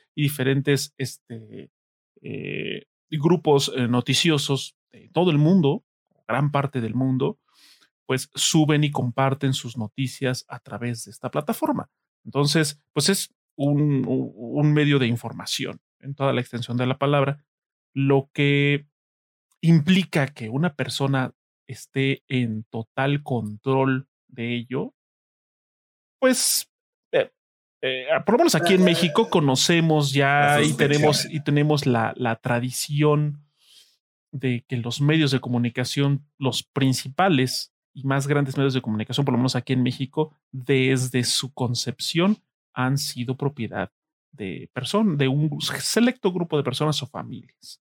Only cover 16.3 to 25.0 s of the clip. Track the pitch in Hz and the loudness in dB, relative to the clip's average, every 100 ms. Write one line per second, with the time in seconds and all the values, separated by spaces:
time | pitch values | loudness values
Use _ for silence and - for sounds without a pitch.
16.3 | 123 123 120 117 120 127 131 139 147 143 | 0 -2 -8 -6 -4 -2 0 2 2 2
17.3 | 143 _ _ _ _ _ 135 139 139 139 | -2 _ _ _ _ _ -2 2 2 2
18.3 | - 143 143 143 143 147 _ _ _ _ | 0 2 4 2 0 -4 _ _ _ _
19.3 | _ _ _ 160 165 147 185 175 165 135 | _ _ _ 4 4 6 2 2 -2 -2
20.3 | - 110 123 175 - 160 - 135 135 123 | -4 -8 -2 -2 -2 -6 -2 -2 0 -2
21.3 | - _ _ _ 117 - - 135 139 _ | -8 _ _ _ -18 -10 -4 -2 -2 _
22.3 | 131 117 110 110 117 113 - 135 143 147 | -2 -2 -4 -8 -12 -10 -4 -2 -2 -2
23.3 | 123 107 107 - 135 135 131 135 _ _ | -4 -4 -8 -2 0 0 -2 -6 _ _
24.3 | - 117 120 117 127 214 - | -10 -6 -6 -6 -8 -8 -12